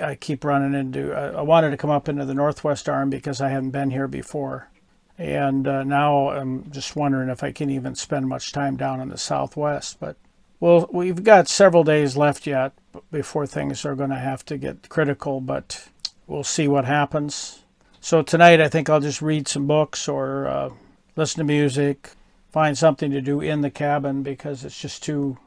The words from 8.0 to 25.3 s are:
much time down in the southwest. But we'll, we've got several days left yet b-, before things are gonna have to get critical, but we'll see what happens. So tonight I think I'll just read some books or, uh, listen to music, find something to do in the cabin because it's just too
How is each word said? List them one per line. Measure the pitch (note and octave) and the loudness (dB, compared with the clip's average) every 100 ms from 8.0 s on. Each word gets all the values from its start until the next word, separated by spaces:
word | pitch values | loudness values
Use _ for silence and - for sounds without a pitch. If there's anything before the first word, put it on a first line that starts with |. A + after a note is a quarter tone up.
| - C#3+ C3 | -6 -4 -2
much | C3 - | -4 -6
time | C#3+ C#3 C3 | -4 -4 -2
down | C3+ C3 | -4 -6
in | C3 | -8
the | - | -10
southwest. | - C#3+ C3+ D3 D3 C#3 - - | -4 -4 -4 -4 -4 -4 -8 -12
But | D3+ - _ _ _ _ | -12 -14 _ _ _ _
we'll, | E3+ F3 E3+ | 6 6 6
we've | F3 F3+ F3 | 0 -2 2
got | G#3+ G3+ E3 | 8 8 8
several | - G3 E3+ | 6 8 8
days | D#3 D3+ C#3+ C3+ | 6 4 2 2
left | D3 C#3 D3+ | 0 0 -4
yet | C3 C3+ - _ | -2 -4 -6 _
b-, | - - | -20 -10
before | D#3 - D3+ C#3 | -8 -6 -4 -4
things | D3+ C#3 C3 | -4 -6 -6
are | D3 | -6
gonna | C3+ C#3 C3+ | -4 -4 -4
have | C3+ C3+ - | -6 -8 -8
to | C#3+ | -8
get | C3+ - - | -8 -10 -6
critical, | - D3 C#3 D3 C3+ | -2 0 -2 -4 -6
but | C3 C3+ - - - _ - - - | -4 -6 -8 -16 -18 _ -14 -14 -10
we'll | D3 | -8
see | C#3 - D3 | -4 0 2
what | C#3+ B2 | 2 2
happens. | D3 C#3+ D#3 D3 - - - _ _ _ _ | 0 0 -2 -4 -8 -12 -16 _ _ _ _
So | - E3 | 0 2
tonight | D3 E3 E3+ E3 | 2 8 8 8
I | D3+ | 6
think | E3 D#3+ | 0 2
I'll | D3+ | 2
just | D3 - | 0 -4
read | D3+ D#3 C#3 | -2 -2 -2
some | C#3+ C#3+ | -2 2
books | D3+ D3+ - - | 2 0 -4 -6
or, | C#3 C3+ C#3 C#3 | -4 -4 -4 -4
uh, | C3+ C3+ A#2 - _ _ - | -4 -4 -10 -20 _ _ -4
listen | D3+ D#3+ | -4 -2
to | |
music, | D3+ D3 D3 C3 C#3+ C#3 - - _ _ _ | 0 2 2 2 0 -2 -10 -20 _ _ _
find | D#3 D#3 C3+ | 0 0 4
something | D#3+ C#3 D3 | 2 4 -2
to | C#3 | -2
do | C3+ C#3+ | -2 -2
in | D3+ D3+ | -2 -2
the | C#3+ | -2
cabin | - D3 D3 C#3 C3+ | -2 -2 0 -2 -4
because | C#3 C3+ D#3 C3+ | -6 -8 -10 -10
it's | B2 - | -12 -12
just | C3+ - | -12 -10
too | - D3 C#3 | -6 -2 -4